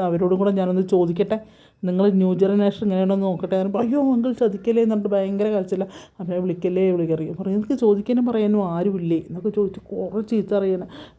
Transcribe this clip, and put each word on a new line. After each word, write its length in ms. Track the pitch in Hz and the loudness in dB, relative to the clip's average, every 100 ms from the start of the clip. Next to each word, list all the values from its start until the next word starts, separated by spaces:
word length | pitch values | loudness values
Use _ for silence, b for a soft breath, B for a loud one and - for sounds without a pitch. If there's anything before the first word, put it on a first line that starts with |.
അവരോടും 360 | 180 170 180 185 | 0 0 2 2
കൂടെ 160 | 202 | 2
ഞാനൊന്ന് 320 | 196 185 185 185 | 2 0 0 2
ചോദിക്കട്ടെ, 520 | 190 175 175 196 214 B B B _ | 2 2 0 -2 -4 B B B _
നിങ്ങൾ 220 | 185 180 202 | -2 2 4
ന്യൂ 160 | 190 185 | 4 2
ജനറേഷൻ 480 | 180 190 202 202 202 | 2 2 4 2 0
എങ്ങനെയാണെന്ന് 420 | 208 185 185 196 196 | -2 0 2 0 0
നോക്കട്ടെ." 280 | 180 175 | -2 -2
എന്ന് 80 | 190 | -2
പറയുമ്പോൾ, 220 | 196 202 | 0 -2
"അയ്യോ 160 | 233 285 269 | 0 2 2
അങ്കിൾ, 200 | 240 247 | 2 0
ചതിക്കല്ലേ" 500 | 240 233 196 208 226 | 0 0 0 0 2
എന്ന് 120 | 226 | 2
പറഞ്ഞിട്ട് 200 | 214 202 | 0 0
ഭയങ്കര 340 | 196 190 196 214 | 0 0 0 0
കരച്ചില്ല. 320 | 208 185 190 190 B B | 0 -2 -4 -4 B B
"അവനെ 260 | - 180 180 | -10 -6 -2
വിളിക്കല്ലേ?" 460 | 180 175 180 180 190 | -2 -2 -2 2 2
വിളി 160 | 175 165 | 2 0
കയറി 220 | 160 156 | -2 -4
പറയും, 220 | 165 190 202 | -6 -2 -2
"നിനക്ക് 200 | 214 262 | 0 2
ചോദിക്കാനും 440 | 226 202 208 247 247 | 2 2 0 0 0
പറയാനും 360 | 226 208 208 190 | 2 2 2 0
ആരുമില്ലേ?" 500 | 170 190 190 170 165 | 0 -2 -2 0 -2
എന്നൊക്കെ 280 | - 170 208 | -2 -6 -4
ചോദിച്ച് 300 | 208 196 196 - | -2 -2 -4 -10
കുറേ 360 | 190 185 196 | -8 -6 -6
ചീത്ത 300 | 214 220 190 | -2 -2 0
അറിയണം. 340 | 202 196 185 - B B | 0 0 -2 -4 B B